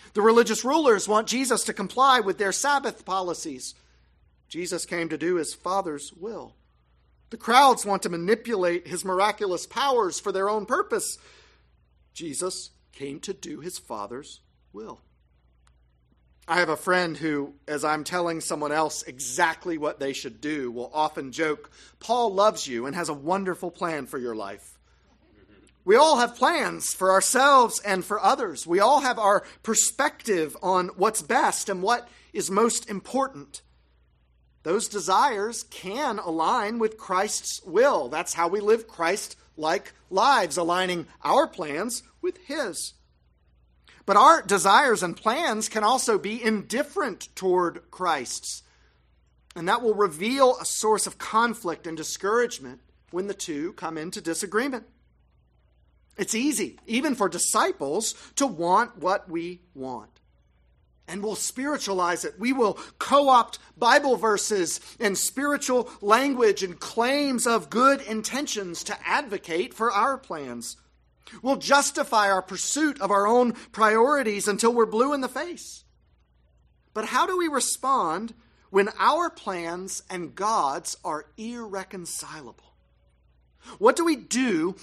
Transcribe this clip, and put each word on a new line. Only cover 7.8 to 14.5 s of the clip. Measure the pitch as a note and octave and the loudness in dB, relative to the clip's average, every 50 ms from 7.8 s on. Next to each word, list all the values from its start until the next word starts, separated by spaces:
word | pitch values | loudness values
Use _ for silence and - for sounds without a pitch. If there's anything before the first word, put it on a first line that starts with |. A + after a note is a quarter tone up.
| - | 2
want | G3+ G3 F#3+ | -2 -2 0
to | - F3+ | -2 -4
manipulate | E3+ E3+ E3+ F#3+ A3+ A3+ - A#3 A3+ F#3 F3+ F3 F3 F3 E3+ C#3+ | -4 -2 0 0 0 0 0 -2 -2 0 0 0 0 -2 -4 -8
his | F3 E3+ - | -8 -6 -4
miraculous | F#3+ F3+ F#3 G3+ G#3+ G#3 G#3 G#3 F#3+ F3 D#3+ - | -2 0 2 2 2 2 0 -2 -4 -4 -4 -6
powers | - - A#3 C#4 C#4 B3+ A#3 G3+ F3 - - | -6 -4 -2 0 2 2 2 2 0 -2 -6
for | - G3+ | -6 -4
their | F#3 F#3+ G3 G#3 | -2 -2 -2 -2
own | G#3+ A3 G3 | -2 -2 -2
purpose. | G#3+ C4+ F4+ F#4 - A#3 G3+ - - - - - - - - _ _ _ _ _ _ _ _ _ _ _ _ _ _ _ | -2 -2 -2 -2 -2 -4 -4 -4 -6 -10 -12 -16 -20 -20 -20 _ _ _ _ _ _ _ _ _ _ _ _ _ _ _
Jesus | - G#3+ D3+ C3 - F3+ F#3 - - - - _ _ _ _ | -14 -12 -10 -6 -6 -6 -6 -6 -8 -12 -16 _ _ _ _
came | - - C#3 C#3 C#3 - | -16 -12 -12 -12 -10 -10
to | - G3+ | -10 -10
do | F#3 - - D3 D3 B2+ | -10 -10 -12 -14 -12 -12
his | D3 F3+ - - | -12 -12 -12 -12
Father's | - - A#2 G#2 G2+ G#2 A#2+ C3+ D#3 - - - _ _ | -12 -12 -10 -10 -8 -10 -10 -12 -14 -16 -20 -20 _ _